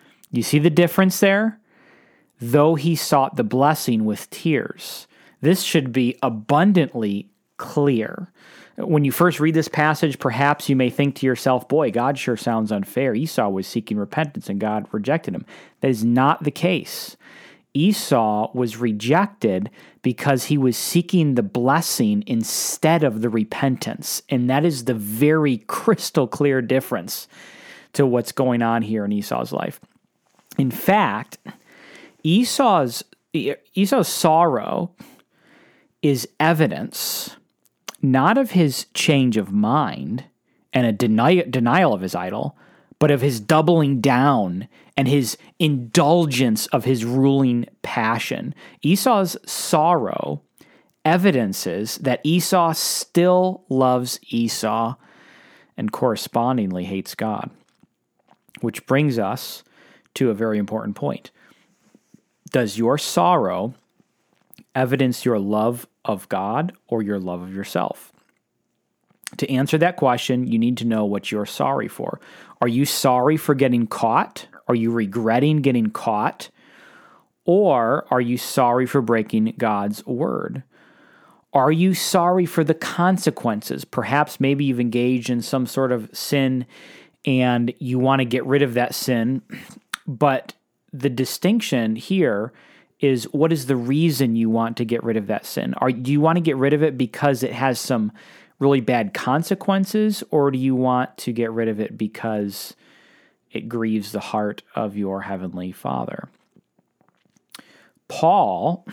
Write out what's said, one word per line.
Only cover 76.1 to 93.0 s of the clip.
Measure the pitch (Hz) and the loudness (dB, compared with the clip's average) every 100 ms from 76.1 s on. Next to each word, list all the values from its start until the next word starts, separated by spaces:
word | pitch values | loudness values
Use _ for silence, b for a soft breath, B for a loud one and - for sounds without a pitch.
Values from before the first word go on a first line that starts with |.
| 104 123 - - b b b b b b b b _ | -2 -2 -4 -12 b b b b b b b b _
Or | - 180 202 131 113 143 - | 0 2 4 4 2 0 -2
are | 127 | -2
you | 120 123 | 0 -2
sorry | - - 123 120 127 | -2 0 2 2 2
for | 139 | 0
breaking | 117 117 107 113 110 - | 2 0 0 0 0 0
God's | 113 104 101 104 - | -2 0 -2 -6 -8
word? | 123 151 60 - 131 - b b b b b b b _ | -6 -4 -4 -6 -10 -14 b b b b b b b _
Are | 143 131 | -2 0
you | 160 185 | 0 0
sorry | 180 - 190 170 185 175 | -2 -2 0 2 0 0
for | - | 0
the | 151 | -2
consequences? | 160 - - 180 185 - - 120 107 - - | -2 -4 0 0 2 -2 -2 -4 -4 -6 -10
Perhaps | - - 110 139 151 - | -8 -8 -2 0 0 0
maybe | 135 139 | 0 0
you've | 139 123 | 0 -2
engaged | 123 120 123 127 117 | -2 0 0 0 -2
in | 123 | -4
some | 113 135 123 | -2 -4 -2
sort | - 131 | -2 0
of | 123 107 | -2 -4
sin | - - 143 135 131 123 B B B B _ | -12 -4 0 0 -2 -6 B B B B _
and | - 131 127 120 120 - | 0 2 2 2 0 -4
you | 127 127 | -4 0
want | 131 135 | 2 2
to | |
get | 123 127 131 | 0 -2 0
rid | 139 | 0
of | 135 | 2
that | 117 123 | 0 -2
sin, | - - 120 113 135 - B B - | -4 -2 0 0 -2 -6 B B -20
<clears throat> | _ - - | _ -14 -10
but | 123 147 131 - - _ _ _ | 0 2 2 -4 -18 _ _ _
the | 139 135 | -4 -2
distinction | 123 127 - 185 233 - 127 113 110 | -2 -4 -2 0 0 0 0 0 -2
here | - 190 147 101 113 b b b b _ | -2 0 2 0 -4 b b b b _